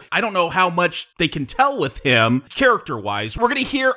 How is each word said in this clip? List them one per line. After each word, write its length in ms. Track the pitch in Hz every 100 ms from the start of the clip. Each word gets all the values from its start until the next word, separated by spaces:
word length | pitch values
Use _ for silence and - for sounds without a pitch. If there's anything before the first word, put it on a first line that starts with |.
| -
I 80 | 185
don't 120 | 226
know 160 | 190 165
how 220 | 180 180
much 360 | 170 175 - - -
they 80 | 165
can 180 | 156 135
tell 320 | - 277 269
with 220 | 139 -
him 440 | 135 120 113 127 -
character-wise. 880 | - 262 214 - 117 101 104 110 -
We're 120 | 233
gonna 100 | 277
hear 340 | 254 269 262